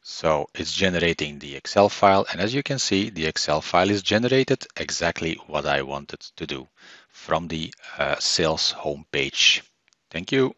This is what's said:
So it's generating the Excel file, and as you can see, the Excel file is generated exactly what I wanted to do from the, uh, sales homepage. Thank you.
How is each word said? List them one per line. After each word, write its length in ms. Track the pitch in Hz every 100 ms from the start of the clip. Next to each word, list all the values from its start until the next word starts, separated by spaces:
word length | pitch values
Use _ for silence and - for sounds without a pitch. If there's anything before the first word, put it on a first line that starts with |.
So 440 | - - 82 76 -
it's 200 | - 80
generating 640 | - 95 87 85 82 76 71
the 160 | 71 69
Excel 340 | - 104 101
file, 380 | - 101 98 -
and 80 | -
as 140 | 104
you 80 | 135
can 160 | - 139
see, 320 | - 98 110
the 160 | - 78
Excel 360 | - - 76
file 280 | - 87 95
is 140 | 104
generated 640 | 90 104 123 131 131 135 - -
exactly 640 | 78 87 85 - 82 78 -
what 180 | 76 73
I 160 | 69
wanted 380 | 67 69 71 - - -
to 100 | 80
do 220 | 69 65 _ - - _
from 380 | - - 80 82
the, 260 | 80 80 - - -
uh, 200 | 71 73
sales 560 | - - 80 78 - -
homepage. 840 | 76 71 78 76 69 - - - - _ _ _ _
Thank 200 | 82 95
you. 220 | 135 127